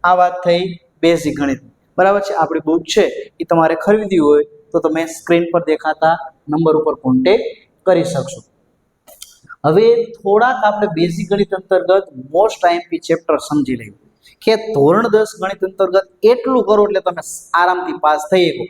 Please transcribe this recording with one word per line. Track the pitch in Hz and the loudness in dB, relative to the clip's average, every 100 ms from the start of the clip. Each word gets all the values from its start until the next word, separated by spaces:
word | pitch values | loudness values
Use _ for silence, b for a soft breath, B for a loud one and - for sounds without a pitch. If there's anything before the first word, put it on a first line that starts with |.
આ | 175 180 | 4 4
વાત | 180 180 175 | 2 0 0
થઈ | 175 185 175 _ _ | 0 -2 -10 _ _
બેઝિક | 165 170 151 - | 2 2 -2 -4
ગણિત, | 143 131 - _ _ - | -4 -4 -10 _ _ 0
બરાબર | 190 202 | 2 2
છે. | 196 | -2
આપણી | 165 156 160 | -4 -2 -2
બુક | 156 170 | -2 -2
છે | 165 220 170 - - _ | 0 0 0 -2 -14 _
એ | |
તમારે | 165 165 160 165 | -2 0 2 0
ખરીદવી | 202 214 208 185 | 0 0 2 0
હોય | 147 147 147 - _ | 4 2 0 -10 _
તો | 170 | -2
તમે | 156 160 165 | -2 -2 -6
સ્ક્રીન | - - 170 170 | -10 0 0 2
પર | 170 | -2
દેખાતા | 170 156 156 151 160 170 - _ - | -2 -4 -4 0 0 0 -6 _ -6
નંબર | 151 160 156 | 0 2 2
ઉપર | 156 139 | 0 -4
કોન્ટેક્ટ | 131 127 131 220 - B B _ - | 0 2 2 0 -2 B B _ 0
કરી | 175 | 0
શકશો. | 156 139 123 - _ _ _ _ _ _ _ - - B B B 147 | 0 -6 -8 -14 _ _ _ _ _ _ _ -20 -20 B B B 0
હવે | 170 226 233 226 | 4 4 2 -2
થોડાક | - 196 208 247 254 208 | -6 0 2 2 2 -2
આપણે | 208 208 | 0 -4
બેઝિક | 165 170 165 - | -2 -4 -4 -4
ગણિત | 202 196 | -2 -2
અંતર્ગત | 190 - 185 175 190 190 131 131 | -4 -2 -2 2 0 0 -18 -4
most | 165 220 - 175 | 0 0 2 0
આઈ | 170 | 0
એમ | - | -4
પી | 160 | -10
ચેપ્ટર | - 165 - 151 | -4 -4 0 -4
સમજી | - 151 127 120 | -2 -4 -2 -6
લઈએ | 107 - _ _ b b - | -10 -20 _ _ b b 0
કે | 220 220 | 0 -2
ધોરણ | 170 139 190 233 | 2 4 4 2
દસ | 214 214 - | 0 0 -4
ગણિત | 190 202 | -8 -6
અંતર્ગત | 190 190 190 185 190 _ | -8 -2 0 0 -2 _
એટલું | 214 247 233 262 | 2 2 0 0
કરો | 196 208 | 2 2
એટલે | 202 190 | 2 0
તમે | 180 175 - - - | -4 -8 -12 -18 -4
આરામથી | 170 180 180 180 151 | 0 2 0 -4 -2
પાસ | 151 151 151 | 0 0 0
થઈ | 185 170 | 2 2
શકો. | 135 - | -2 -12